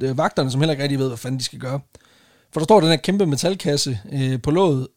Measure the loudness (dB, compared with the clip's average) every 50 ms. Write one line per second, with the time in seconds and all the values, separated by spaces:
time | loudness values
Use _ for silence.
0 | -4 -2 0 0 -2 0 0 -2 -2 0 0 0 0 0 0 -2 -2 -2 -2 -2
1 | -2 -2 -4 -6 -6 -6 -6 -4 -6 -8 -8 -10 -8 -6 -6 -8 -8 _ -20 -20
2 | _ _ _ _ _ _ _ _ _ _ -4 -2 4 6 6 6 6 4 2 2
3 | 0 0 0 2 2 0 0 0 0 -2 -2 -2 -2 -2 0 0 -2 -2 -4 -6
4 | -8 -6 -4 -4 -2 -2 -2 -2 -2 0 2 2 4 2 2 0 -2 -6 _